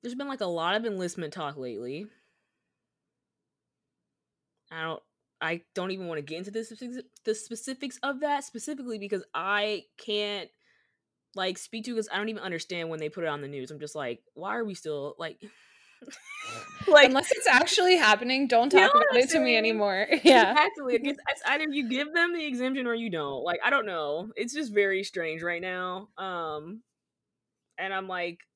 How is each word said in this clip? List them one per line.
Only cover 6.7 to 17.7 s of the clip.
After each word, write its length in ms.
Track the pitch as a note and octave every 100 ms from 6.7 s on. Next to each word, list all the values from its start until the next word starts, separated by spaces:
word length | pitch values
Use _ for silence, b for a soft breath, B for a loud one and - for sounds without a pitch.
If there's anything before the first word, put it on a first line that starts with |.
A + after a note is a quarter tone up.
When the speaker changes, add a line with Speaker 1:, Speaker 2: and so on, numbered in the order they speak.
| A3 B3 B3 - _
Speaker 1:
the 100 | -
specifics 640 | A3 - A#3 - C4 C#4+ -
of 180 | C4+ C4+
that 240 | D4 C#4+
specifically 540 | C#4 A#3 - C#4+ B3 A3
because 260 | G3 G3 -
I 500 | - F#3 G#3 G#3 G#3 - _
can't, 500 | - G#3 G#3 G3+ - _ _ _ _ _ _ _ _
like, 240 | F#3+ F#3 F#3
speak 260 | - A3+ A3
to 60 |
it 40 | A#3
'cause 120 | G#3+
I 60 | F#3
don't 100 | G#3
even 120 | G#3+
understand 480 | F#3+ E3+ - F3 E3
when 100 | D#3+
they 80 | D3+
put 160 | D3+
it 40 | E3
on 140 | D3
the 60 | C#3
news. 220 | C#3+ C3
I'm 100 | D3
just 140 | D3
like, 280 | D#3 C3 A#2+ _
"Why 220 | - F3+ A3+
are 80 |
we 100 | A3+
still, 420 | F#3 - D3 C#3+ -
like," 220 | D#3+ -
<laughs> 1500 | G#3 _ _ _ _ _ - - - - - - - - -
like, 200 | D4+ C#4
Speaker 2:
Unless 240 | C4+ -
it's 140 | - G#4
actually 500 | B3+ E4+